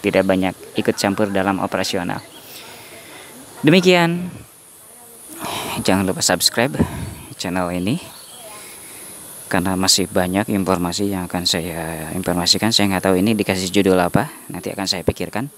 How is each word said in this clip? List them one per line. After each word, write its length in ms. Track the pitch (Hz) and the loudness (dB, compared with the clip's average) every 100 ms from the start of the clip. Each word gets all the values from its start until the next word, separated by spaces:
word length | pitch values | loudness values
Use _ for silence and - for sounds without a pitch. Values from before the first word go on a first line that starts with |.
tidak 240 | 104 95 95 | 2 2 4
banyak 260 | 95 92 90 - - | 2 0 -4 -8 -2
ikut 200 | 110 107 | -2 0
campur 320 | 104 98 104 | 0 0 0
dalam 320 | 98 95 98 | 2 0 0
operasional. 560 | 95 95 95 98 90 101 - - - - - - - - - - - - - - | -2 -2 -2 -2 -4 -6 -10 -20 -18 -18 -18 -18 -18 -20 -18 -20 -20 -20 -20 0
Demikian, 640 | 156 185 185 180 170 175 180 - - - - - - - - - - - - - - - - | 6 6 6 6 4 0 -6 -12 -18 -20 -20 -20 -20 -20 -20 -20 -18 -12 -10 -8 -6 -2 2
jangan 160 | 95 | 2
lupa 160 | 95 - | 2 0
subscribe 560 | - 90 - - 127 147 78 - - - - - | 0 2 2 2 0 2 -2 -2 -10 -10 -16 -10
channel 320 | 92 90 87 | -4 -2 -2
ini 240 | 90 92 156 - - - - - - - - - - - - - - - | -2 -2 -2 -6 -18 -20 -20 -18 -18 -18 -18 -18 -18 -18 -18 -18 -18 -4
karena 320 | 95 92 92 | -2 0 0
masih 320 | 95 - 90 | 2 2 2
banyak 400 | 98 90 95 107 | 0 2 0 0
informasi 600 | 104 92 92 87 87 101 | 0 2 0 0 -2 -2
yang 180 | 98 87 | -2 -4
akan 160 | 90 87 | -2 -2
saya 640 | 90 87 82 80 82 80 | -2 -4 -6 -8 -8 -6
informasikan. 640 | 87 92 87 87 98 107 117 | -4 -2 0 2 2 4 4
Saya 160 | 101 | 4
nggak 160 | 95 95 | 4 4
tahu 80 | 92 | 4
ini 140 | 101 110 | 4 2
dikasih 340 | 98 95 92 | 2 0 2
judul 240 | 101 95 92 | 4 6 6
apa, 260 | 87 101 - - - | 4 2 0 -6 -12
nanti 160 | 90 101 | -10 -8
akan 160 | 101 | -6
saya 240 | 98 92 - | -4 -2 -2
pikirkan 400 | - 85 104 143 | -2 -6 -4 -6